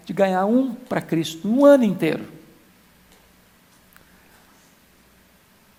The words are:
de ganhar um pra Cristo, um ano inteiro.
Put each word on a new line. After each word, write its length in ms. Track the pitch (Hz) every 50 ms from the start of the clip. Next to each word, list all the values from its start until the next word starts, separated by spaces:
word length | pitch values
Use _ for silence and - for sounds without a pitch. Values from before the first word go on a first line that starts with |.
| -
de 80 | -
ganhar 340 | 175 175 196 190 185 185 190
um 260 | 208 233 254 269 262
pra 280 | 220 - - - 196 165
Cristo, 480 | 151 - - 165 160 - - - - 202
um 160 | 226 269 285
ano 180 | 285 285 269
inteiro. 460 | 240 202 175 - 165 160 - - - - - - - - - _ _ _ _ _ _ _ _ _ _ _ - _ _ _ _ _ _ _ _ _ _ _ _ _ _ _ _ - _ _ _ _ _ _ - _ _ _ _ _ _ _ _ _ _ _ _ _ _ _ _ _ _ _ _ _ _ _ _ _ _ _ _